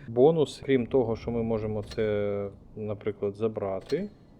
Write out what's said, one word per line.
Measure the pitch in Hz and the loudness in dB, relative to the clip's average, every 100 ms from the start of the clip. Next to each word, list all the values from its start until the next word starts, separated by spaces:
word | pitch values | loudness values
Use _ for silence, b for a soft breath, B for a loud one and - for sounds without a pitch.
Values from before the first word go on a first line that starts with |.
| B | B
бонус. | 117 143 165 139 - | 6 6 6 0 -2
Крім | - 135 113 | 2 2 4
того, | 135 113 110 | 2 2 -2
що | - | -4
ми | 117 | -4
можемо | 113 113 107 107 | -2 -2 -2 -6
це, | 104 - 107 104 101 101 101 - - 110 | -6 -2 0 0 0 -2 -6 -10 -18 -10
наприклад, | 107 104 107 101 101 | -8 -6 -6 -4 -4
забрати, | 101 113 107 98 95 - 151 208 - - | -2 -4 -2 -4 -6 -4 -4 -4 -12 -20